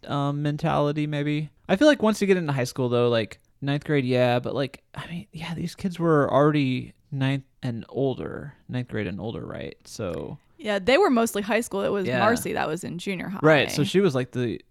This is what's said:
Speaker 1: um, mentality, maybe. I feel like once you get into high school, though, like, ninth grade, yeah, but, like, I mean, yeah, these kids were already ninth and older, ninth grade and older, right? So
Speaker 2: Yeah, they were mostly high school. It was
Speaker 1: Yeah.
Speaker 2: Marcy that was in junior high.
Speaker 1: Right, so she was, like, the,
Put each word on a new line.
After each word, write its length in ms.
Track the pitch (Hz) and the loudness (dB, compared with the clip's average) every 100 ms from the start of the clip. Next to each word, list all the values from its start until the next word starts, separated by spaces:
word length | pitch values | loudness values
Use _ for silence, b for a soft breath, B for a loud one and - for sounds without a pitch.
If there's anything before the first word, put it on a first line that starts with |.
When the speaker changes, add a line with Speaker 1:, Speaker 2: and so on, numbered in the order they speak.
| - | -6
Speaker 1:
um, 360 | 143 143 143 | -2 -2 -2
mentality, 640 | 147 147 160 143 147 151 151 | -2 -2 0 2 0 0 -2
maybe. 440 | 147 147 147 156 _ - | -2 -2 -2 -4 _ -2
I 80 | 196 | 4
feel 120 | 302 | 6
like 140 | 285 | 6
once 180 | 214 208 | 2 2
you 60 | 196 | 2
get 100 | 185 | 2
into 160 | 156 | 2
high 120 | 139 | -2
school, 240 | 120 - 123 | -2 -2 0
though, 200 | 120 120 | 2 2
like, 320 | 117 104 - _ - | 2 -2 -8 _ -8
ninth 240 | 139 143 | -4 -2
grade, 200 | - 147 | 0 0
yeah, 340 | 127 123 123 123 | 2 2 4 2
but, 160 | 123 | -2
like, 280 | 110 131 - _ | -4 -6 -8 _
I 120 | - - | -14 -12
mean, 200 | 175 202 | -12 -12
yeah, 220 | 156 170 | -12 -10
these 200 | 156 175 | -6 -8
kids 240 | - 190 175 | -6 -6 0
were 320 | 165 151 131 | 2 4 4
already 600 | 131 147 151 131 127 120 - - | 4 4 4 0 -2 -6 -16 -10
ninth 340 | 139 135 139 - _ | -2 0 -2 -6 _
and 220 | 127 117 - | -8 -8 -6
older, 680 | - 135 - - - 143 - - | -2 -2 -2 -6 -10 -12 -16 -8
ninth 200 | 123 123 | -8 -6
grade 180 | 113 101 | -4 -4
and 140 | 98 | -6
older, 240 | 113 92 | -8 -8
right? 320 | - - - - | -10 -10 -12 -14
So 540 | - - 95 82 - - _ - | -16 -8 -6 -6 -8 -12 _ -12
Speaker 2:
Yeah, 200 | 214 202 | -6 -2
they 200 | 185 285 | 2 4
were 120 | 392 | 6
mostly 320 | 233 226 202 | 4 2 -2
high 180 | 208 220 | -2 -2
school. 220 | 240 - | -2 -4
It 80 | 202 | -2
was 160 | 202 185 | -2 -2
Speaker 1:
Yeah. 120 | - | 2
Speaker 2:
Marcy 320 | 214 233 170 | 2 2 -2
that 160 | - 147 | -4 -4
was 160 | 180 | -4
in 140 | - 170 | -8 -8
junior 300 | 202 180 - | -6 -6 -6
high. 120 | 196 | 2
Speaker 1:
Right, 280 | 151 147 - | 6 6 4
so 140 | - | 0
she 160 | 147 185 | 2 4
was, 140 | 190 | 4
like, 180 | 131 127 | 2 -2
the, 280 | 127 120 85 - | -2 -2 -4 -8